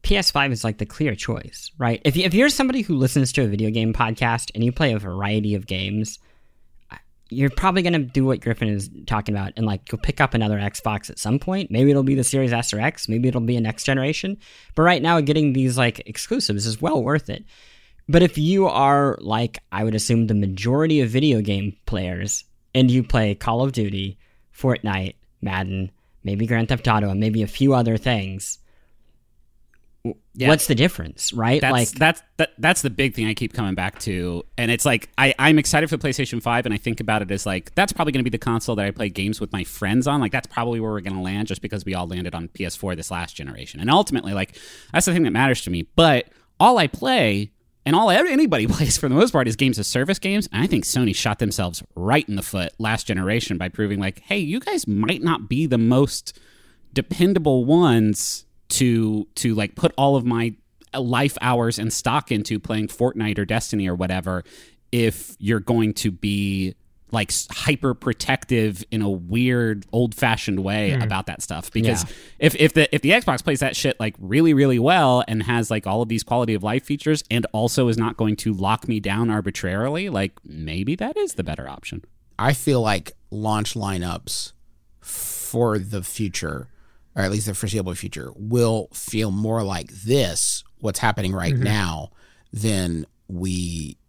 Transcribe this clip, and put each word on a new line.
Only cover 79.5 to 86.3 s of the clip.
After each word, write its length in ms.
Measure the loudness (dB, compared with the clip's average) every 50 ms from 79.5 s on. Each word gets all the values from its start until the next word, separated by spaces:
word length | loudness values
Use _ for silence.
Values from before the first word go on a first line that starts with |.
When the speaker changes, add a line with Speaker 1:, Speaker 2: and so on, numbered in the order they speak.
| -6 -4 -6 -4 -2 -2 -2 -2 -4 -4 -6 -4
Speaker 2:
like, 240 | -2 -2 -4 -4 _ -12 _
maybe 500 | -16 -12 -10 -10 -6 -6 -4 -2 -4 -2
that 220 | -4 -4 -6 -2
is 160 | -4 -4 -4 -4
the 100 | -6 -6
better 240 | -6 -6 -8 -10
option. 360 | -14 -14 -14 -14 -14 -14 -14 -16 _ -20 _ _ _ _
Speaker 3:
I 160 | -2 0 0 0
feel 280 | 2 2 2 2 2
like 320 | 2 2 0 0 -2 -8 -20 _ -16 _
launch 420 | -8 -4 -2 0 0 0 -2 -4 -4
lineups 800 | -4 -4 -4 -4 -4 -4 -4 -6 -8 -8 -8 -8 -8 -8 -10 -14 _ -20 -20 _ _ _ _ -20 _
for 800 | -14 -12 -10 -10 -8 -8 -8 -10 -8 -6 0 0 2 2 2 -2
the 240 | -4 -4 -8 -8 -8
future, 640 | -8 -6 -6 -6 -4